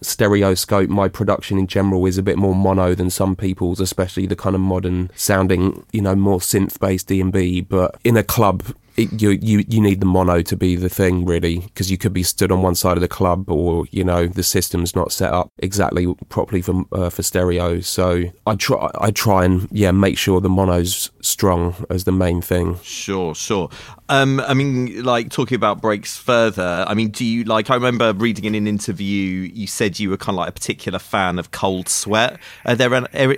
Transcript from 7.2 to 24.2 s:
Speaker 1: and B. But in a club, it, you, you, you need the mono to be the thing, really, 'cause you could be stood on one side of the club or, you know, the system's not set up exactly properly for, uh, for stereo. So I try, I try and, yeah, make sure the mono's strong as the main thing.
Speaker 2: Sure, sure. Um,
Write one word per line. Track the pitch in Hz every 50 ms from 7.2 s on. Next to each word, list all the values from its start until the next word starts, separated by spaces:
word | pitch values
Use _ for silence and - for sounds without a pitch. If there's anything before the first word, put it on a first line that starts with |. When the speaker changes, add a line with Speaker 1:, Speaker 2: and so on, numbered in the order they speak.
Speaker 1:
and | 92 95
B. | 92 98 90 90 90 90
But | 90 - 98 92 90 85 - - -
in | 139 117
a | 113 101
club, | - - - 110 98 92 92 - - - - _ _ _
it, | - 117 98 - 107
you, | 107 104
you, | 98 98 107 110 107 101 98
you | - 113 110
need | 107 101 95 98
the | 98
mono | 95 90 92 92 90 87 87 82
to | - 95
be | 92 92 92 90
the | 87 92 90
thing, | - - 98 90 92 90 87
really, | 87 85 85 85 87 85 87 87 - -
'cause | - 95 92
you | 92
could | 87 - 98 95
be | 92
stood | 87 - - - 95 90
on | 95 92
one | 92 92 87
side | - - 92 90
of | 87
the | 87
club | 87 - - 95 90 87 92 95 -
or, | 85 76 87 87 82 85 76 -
you | - - 92
know, | 90 87 87 87
the | 87 92 95 87
system's | - - 95 85 - - 90 85 87 -
not | 92 87 -
set | - - 95 - -
up | 90 87 - _
exactly | - - 95 98 101 90 - - 90 90 87 - - - -
properly | - 104 - - - 92
for, | 90 - 90 92 90 -
uh, | - 92 92 87
for | - - 95
stereo. | - - 92 90 90 87 87 87 87 87 87
So | 90 - - - 90 90 87 87 90 87 - _ -
I | 107 110
try, | 98 - - 131 - - - - -
I | - 107
try | 104 - - 110 98 95 90
and, | 92 92 90 95 -
yeah, | - 104 101 90
make | 90 98 98 95 -
sure | - - 101 95 92
the | 98 92
mono's | 95 95 95 92 87 87 87 90 92 - - - _ _
strong | - - - - 110 98 90 87 87 87 87 - 82 -
as | - 92 92
the | 95
main | 95 92 92 87 87 90
thing. | 87 - 90 90 87 85 87 87 -
Speaker 2:
Sure, | - - - - - 98 95 90 82 78
sure. | - - - 113 98 85 71 - - - - - - _ -
Um, | 143 135